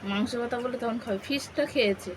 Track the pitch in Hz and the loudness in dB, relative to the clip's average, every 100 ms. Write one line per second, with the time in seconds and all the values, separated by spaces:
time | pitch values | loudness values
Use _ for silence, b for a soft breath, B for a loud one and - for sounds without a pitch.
0 | 202 202 240 247 240 240 247 247 240 233 | 0 0 0 0 -2 -2 -2 -2 -2 -2
1 | 233 196 - 277 - - 294 285 214 190 | -2 -4 0 -2 -2 0 2 4 4 4
2 | - | -2